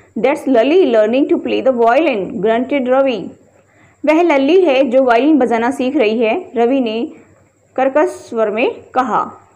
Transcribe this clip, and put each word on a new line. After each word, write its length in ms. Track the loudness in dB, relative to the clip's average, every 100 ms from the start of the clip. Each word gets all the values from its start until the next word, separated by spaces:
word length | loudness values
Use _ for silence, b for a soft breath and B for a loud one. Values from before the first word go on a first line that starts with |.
| B -2
That's 300 | -2 -2 0
लली 440 | 0 4 2 4
learning 320 | 2 2 2 0
to 100 | -2 -2
play 180 | -2
the 120 | 0 2
violin, 500 | 2 2 0 -2 -6
grunted 580 | -4 -2 -2 -2 -2 0
रवि। 420 | 0 0 -2 -8 -16 _ b b b b b 0
वह 160 | 2
लली 380 | 2 2 2 2
है 240 | 2 2
जो 180 | 2 2
वायलिन 360 | 2 2 2 2
बजाना 320 | 2 0 -2
सीख 260 | -2 -2 0
रही 220 | 0 0
है, 320 | -2 -2 -4 -2
रवि 240 | 0 0
ने 320 | -2 -4 -8 B B B _ _ _ -4
कर्कश 320 | -2 0 -2
स्वर 420 | -4 -8 -4 -4
में 200 | -2 -4 -4 -6
कहा। 360 | -4 -2 -4 -6 -12 _